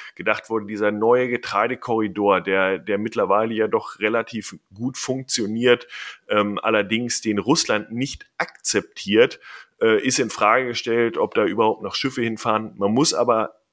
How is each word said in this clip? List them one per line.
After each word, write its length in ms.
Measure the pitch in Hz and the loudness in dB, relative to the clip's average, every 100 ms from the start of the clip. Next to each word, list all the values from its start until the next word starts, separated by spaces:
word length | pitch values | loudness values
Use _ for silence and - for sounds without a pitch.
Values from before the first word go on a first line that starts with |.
| - - | -18 -8
gedacht 340 | 92 104 - | -2 -2 -2
wurde, 160 | 113 101 | -4 -4
dieser 260 | 107 104 | -2 0
neue 380 | 104 110 123 127 | 2 4 4 2
Getreidekorridor, 1120 | 120 - 101 113 123 - 113 107 98 101 92 | -4 -2 0 0 -2 -2 -2 -2 0 2 2
der, 380 | 95 95 95 92 | 2 2 2 -2
der 180 | 92 101 | -2 -4
mittlerweile 560 | 107 113 95 101 113 | -2 -2 2 2 0
ja 140 | 110 107 | 0 0
doch 320 | 110 - - | 0 -4 -4
relativ 560 | 107 113 113 113 - 87 _ | -2 0 -2 -8 -10 -14 _
gut 240 | 98 123 131 | -10 -8 -6
funktioniert, 880 | - 131 135 - 104 113 123 120 - - - - - | -6 -6 -4 -4 -2 2 4 4 0 -16 -16 -14 -2
ähm, 320 | 107 104 101 | 0 0 -2
allerdings 600 | 110 110 98 113 120 - | 0 0 2 -2 -2 -4
den 160 | 113 104 | -2 -2
Russland 540 | 101 160 - 107 107 | 2 2 2 -2 -2
nicht 340 | 113 139 - - - | -6 -6 -8 -12 -8
akzeptiert, 1040 | - - - 104 - - - 107 131 - - - - - | -8 -8 -2 -2 -2 -8 0 4 4 2 -18 -20 -18 0
äh, 240 | 110 110 131 | 2 4 2
ist 140 | 127 | 0
in 100 | 117 | -2
Frage 380 | - 107 120 127 | 2 4 4 2
gestellt, 500 | 117 - 117 117 110 | -4 -2 0 0 0
ob 160 | 104 | -2
da 120 | - 104 | 0 0
überhaupt 360 | 101 110 104 | 2 2 0
noch 140 | 95 - | -4 -6
Schiffe 260 | 135 127 | -4 -4
hinfahren. 520 | 117 110 120 110 110 92 | -4 -4 -2 -2 -2 -2
Man 140 | 101 | 0
muss 220 | 113 165 | 2 2
aber 480 | - 120 113 107 - _ | 2 2 2 0 -6 _